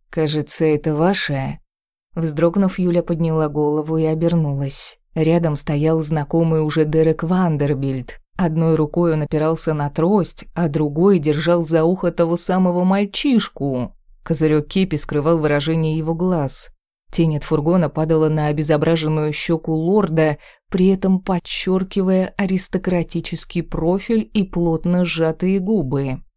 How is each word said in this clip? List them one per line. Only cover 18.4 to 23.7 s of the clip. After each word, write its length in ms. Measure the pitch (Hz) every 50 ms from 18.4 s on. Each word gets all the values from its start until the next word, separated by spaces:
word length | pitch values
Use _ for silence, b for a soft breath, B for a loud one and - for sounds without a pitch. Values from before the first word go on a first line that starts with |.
| 151 151
обезображенную 880 | 151 151 151 151 151 147 156 165 170 160 156 151 156 156 151 151 147
щеку 400 | - - - 165 160 - - 160
лорда, 640 | 156 160 170 202 214 196 160 156 160 156 156 147 B B B B B _ -
при 180 | - 180 185 190
этом 320 | 196 190 196 190 190 185
подчёркивая 1120 | - - 185 170 - - - - - 190 185 185 190 190 - 202 185 185 190 185 185 - - -
аристократический 1300 | 202 185 190 185 - - - 185 - 185 180 175 160 - - 170 165 - 175 160 - - - 175 160
профиль 680 | -